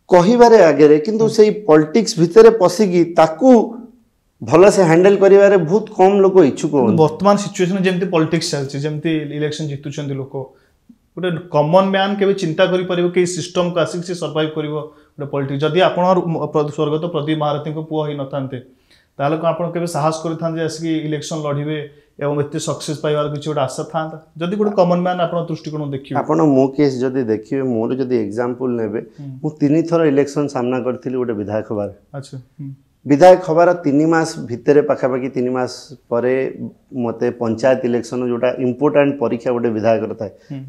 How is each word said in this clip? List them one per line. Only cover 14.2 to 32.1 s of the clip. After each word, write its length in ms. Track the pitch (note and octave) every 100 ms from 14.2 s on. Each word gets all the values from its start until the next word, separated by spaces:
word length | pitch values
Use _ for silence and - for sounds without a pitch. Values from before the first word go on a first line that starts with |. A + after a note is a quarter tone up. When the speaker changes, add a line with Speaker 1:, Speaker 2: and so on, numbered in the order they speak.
| D3+ D#3 D#3 D#3
Speaker 2:
କରିବ 200 | D3+ D3+ D3 _ _
ଗୋଟେ 200 | - C#3
ପଲିଟିକ୍ସ? 300 | C#3+ C3+ C#3
ଯଦି 160 | D3+ E3+
ଆପଣ 220 | E3+ F3 F3+ F3+ E3+
ମ-, 220 | D#3 D3
ପ୍ର-, 200 | D#3 D3
ସ୍ୱର୍ଗତ 320 | D#3+ D3+ D3+ E3
ପ୍ରଦୀପ 300 | D#3+ D3 D#3
ମହାରଥୀଙ୍କ 400 | D3 C#3+ D#3 D#3
ପୁଅ 220 | D#3 D#3 D3+
ହେଇନଥାନ୍ତେ, 520 | C#3+ D#3 C#3+ C3 B2+ - _ _ _ _ -
ତାହେଲେ 180 | C#3+ D#3+
କ'ଣ 100 | E3
ଆପଣ 180 | D#3+ E3
କେବେ 160 | E3+ E3+
ସାହସ 280 | D3+ D#3 D#3
କରିଥାନ୍ତେ 340 | E3 D#3+ E3 D#3+
ଯେ 60 | D#3
ଆସିକି 260 | D#3+ E3 D#3 D3+
ଇଲେକ୍ସନ 320 | D3+ - D#3+
ଲଢ଼ିବେ 340 | D3 C#3+ D3 D3+ C#3+ _ _ -
ଏବଂ 160 | C#3+ D3
ଏତେ 200 | C#3+ D#3
ସକ୍ସେସ 380 | D#3 C3+ - D3
ପାଇବାର 260 | D3+ D3+ D3
କିଛି 160 | D3 D#3
ଗୋଟେ 140 | D3
ଆଶା 220 | B2+ -
ଥାନ୍ତା? 340 | D3 D#3+ D#3+ D#3+ _ D#3
ଯଦି 180 | F3 G#3
ଗୋଟେ 160 | G#3
କମନ୍ 300 | G3+ F3 F3
ମ୍ୟାନ୍ 180 | F3+ F3+
ଆପଣ 160 | E3 E3+ E3
ଦୃଷ୍ଟିକୋଣ 380 | D#3 D3+ D3+ C#3+
ଦେଖିବେ। 240 | C3+ - C#3
Speaker 1:
ଆପଣ 200 | B2 D#3+ D#3
ମୋ 200 | C3+ C3+
କେସ୍ 280 | C#3+ D3 B2+
ଯଦି 220 | C3 C3
ଦେଖିବେ, 400 | A#2 G#2+ - C3+
ମୋର 260 | C3 A2+ A#2 C3
ଯଦି 200 | B2+ A#2+
ଏକ୍ଜାମ୍ପଲ୍ 580 | G#2 A2 B2 B2 C3 A#2+
ନେବେ, 240 | A2 A2+ - -
Speaker 2:
ହୁଁ। 80 | C#3 C3
Speaker 1:
ମୁଁ 100 | D#3 D3+
ତିନି 220 | C#3+ D#3+
ଥର 180 | E3 E3 D#3+
ଇଲେକ୍ସନ 380 | C#3 C#3+ D3+ C#3+
ସାମ୍ନା 300 | C3+ B2 B2+
କରିଥିଲି 360 | A#2+ B2 C3 B2+
ଗୋଟେ 180 | A#2+
ବିଧାୟକ 360 | G#2 G2+ G#2+ G2+
ଭାବେ। 220 | G#2+ G2+ - _